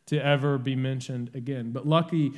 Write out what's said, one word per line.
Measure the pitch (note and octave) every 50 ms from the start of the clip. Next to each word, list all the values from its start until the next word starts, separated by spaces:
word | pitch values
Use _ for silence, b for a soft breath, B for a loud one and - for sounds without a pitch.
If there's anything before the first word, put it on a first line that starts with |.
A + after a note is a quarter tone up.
| _ -
to | D3 D3+ C3+
ever | C#3+ D3 C#3 C3 D3 C#3+ C3+
be | B2+ C3 C3
mentioned | B2+ C3 C3 C3+ C3 B2 - C3+ B2 A#2+ A#2+ -
again. | C#3 A#2+ B2 C#3 B2+ A#2+ A#2
But | A#2 C3 B2 D3
lucky | D#3 E3 E3+ E3+ F3 E3 D3 C#3 C#3